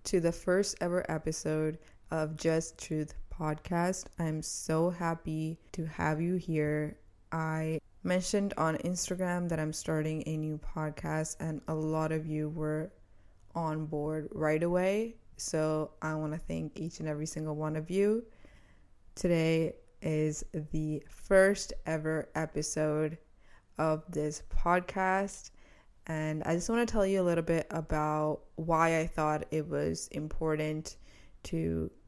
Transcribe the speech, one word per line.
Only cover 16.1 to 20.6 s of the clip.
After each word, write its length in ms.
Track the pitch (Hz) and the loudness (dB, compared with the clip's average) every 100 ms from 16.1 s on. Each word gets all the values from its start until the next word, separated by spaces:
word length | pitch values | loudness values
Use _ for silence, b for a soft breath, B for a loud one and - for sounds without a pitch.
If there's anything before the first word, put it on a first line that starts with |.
| 156 | -2
want 160 | 156 | -2
to 80 | 160 | -4
thank 400 | - 165 156 - | -4 -4 -6 -6
each 180 | 160 - | -8 -6
and 100 | 156 | -4
every 180 | 147 156 | -4 -4
single 280 | 165 156 | -4 -4
one 220 | 151 156 156 | -2 -2 -2
of 120 | 156 | -2
you. 360 | 185 202 220 240 b b b b b b b - | 2 4 2 -2 b b b b b b b -20
Today 640 | - 180 170 160 165 160 - - - | -2 2 4 4 4 2 -2 -16 -8
is 420 | - 156 151 151 - 160 | -2 2 2 0 -6 -6